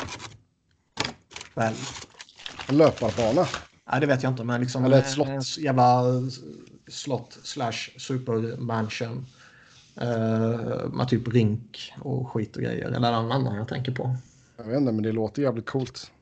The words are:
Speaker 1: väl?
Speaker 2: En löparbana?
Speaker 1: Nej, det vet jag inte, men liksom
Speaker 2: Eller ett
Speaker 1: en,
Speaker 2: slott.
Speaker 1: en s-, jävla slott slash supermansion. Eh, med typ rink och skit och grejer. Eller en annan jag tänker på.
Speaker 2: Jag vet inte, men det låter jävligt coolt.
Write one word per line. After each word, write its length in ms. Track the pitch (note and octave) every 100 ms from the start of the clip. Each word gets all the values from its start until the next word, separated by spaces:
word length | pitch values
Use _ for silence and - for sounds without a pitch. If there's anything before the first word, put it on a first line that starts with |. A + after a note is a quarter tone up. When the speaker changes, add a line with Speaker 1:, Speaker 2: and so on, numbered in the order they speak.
| - - - - _ _ _ _ _ - - - _ - - -
Speaker 1:
väl? 180 | A2+ A#2+ C3 - - - - - - - -
Speaker 2:
En 100 | C#3+
löparbana? 720 | D3+ - A2+ G#2+ A2+ C#3+ D3+ - - _ -
Speaker 1:
Nej, 100 | C3
det 60 | D3
vet 160 | C3
jag 80 | C3
inte, 120 | B2+
men 180 | A#2 A#2+
liksom 240 | B2 C3 B2+
Speaker 2:
Eller 120 | C3+
ett 60 | C3+
Speaker 1:
en, 60 |
Speaker 2:
slott. 160 | C#3 C3+
Speaker 1:
en 100 | C3+
s-, 180 | C3 -
jävla 460 | D3 B2+ B2 B2+ B2+ B2+ C3 - D#3 - - - -
slott 500 | - C#3+ A#2+ A#2+ -
slash 280 | - C#3+ A#2+ A2+ - -
supermansion. 1300 | - C3 B2+ A2+ A2+ B2+ A#2+ A2+ A2 - A#2 B2 - - - - - - - -
Eh, 880 | A#2+ A2+ A2+ A2+ A2+ A#2 A#2 A#2 -
med 180 | - B2+
typ 180 | A2+ A#2+
rink 640 | A#2+ G#2+ A2 - - - -
och 320 | C#3+ B2+ B2+
skit 240 | A#2 A2 -
och 60 |
grejer. 240 | A#2+ A#2 A#2+
Eller 100 | B2 A#2+
en 60 | A2+ A2+
annan 240 | C3+ B2+ G2+
jag 120 | A#2
tänker 240 | - B2+
på. 240 | B2+ B2+ B2+ - - _ -
Speaker 2:
Jag 80 | A2
vet 120 | C3
inte, 140 | C3
men 120 | A2
det 80 | A2
låter 300 | A2 G#2+ C#3+
jävligt 280 | C#3 A#2 A2
coolt. 420 | C3+ B2+ - - _